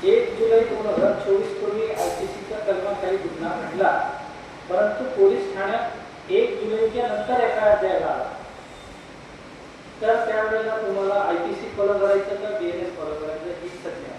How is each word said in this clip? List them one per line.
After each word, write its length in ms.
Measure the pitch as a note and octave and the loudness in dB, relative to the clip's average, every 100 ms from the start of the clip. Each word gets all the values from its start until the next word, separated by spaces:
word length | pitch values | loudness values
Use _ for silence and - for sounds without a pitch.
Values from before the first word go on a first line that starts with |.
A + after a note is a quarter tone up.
| F#3+ | 6
एक 240 | A#4 A#4 - | 6 4 0
जुलै 200 | A4+ A4+ | 6 6
दोन 260 | - - G#3 | 6 0 0
हजार 280 | - - - | 4 4 2
चोवीस 340 | G3+ G3 - - | 2 2 2 -2
पूर्वी 240 | G3 G3+ - | -2 -2 -2
आयपीसीच्या 680 | - F3 - G3 - - G#3+ | 0 -2 -2 -6 -8 -8 -4
कलमाखाली 600 | G#3 F#3 G3 G3 F#3 F#3+ | -2 0 0 -2 -2 -2
गुन्हा 360 | E3+ D#3+ D#3+ - | -2 -4 -4 -4
घडला, 300 | - F3 F#3 B2+ - - - - - - - | -6 2 2 2 -2 -6 -12 -14 -16 -16 -4
परंतु 340 | F3+ G#3 G#3+ B3+ - | 2 2 0 -4 6
पोलीस 380 | G3 - - | 6 6 -2
ठाण्यात 800 | F#3+ G3+ A3 - - - - - | -4 -2 -2 -4 -8 -14 -16 0
एक 280 | G3 - - | 2 2 0
जुलैच्या 480 | G#3+ A3 A3+ B3 A3+ | -2 0 0 2 -2
नंतर 360 | G#3 - B3 | -2 0 2
एफ 140 | A#3 G#3+ | 2 4
आय 140 | G#3+ | 6
आर 80 | G#3 | 6
द्यायला 260 | F#3+ - - | 4 2 0
आला, 240 | - - - - - - - - - - - - - - - - - - - | -2 -4 -8 -14 -16 -18 -18 -18 -18 -18 -18 -18 -18 -18 -18 -18 -18 -18 -2
तर 240 | A3 A#3 A3+ | 2 2 2
त्यावेळेला 520 | G#3+ G#3+ A3 A3 A3 | 0 0 0 -2 -2
तुम्हाला 360 | G3 G3 G3 | -2 -2 0
आयपीसी 560 | G3+ G3+ E3+ F3 - A3+ - | 2 2 0 -2 -6 -8 0
फॉलो 160 | G3+ | 2
करायचं 420 | G3 G3 G3 G3+ G3 | 4 4 4 2 -4
का 240 | G#3+ G#3 | -4 -4
बीएनएस 320 | F3 E3+ E3+ E3 | -4 -4 -6 -6
फॉलो 160 | D3+ | -8
करायचं 500 | D3+ D#3 D#3+ F3 - | -6 -6 -6 -8 -8
ही 60 | F3 | -10
सध्या. 440 | - - F2 F2 | -10 -10 -10 -12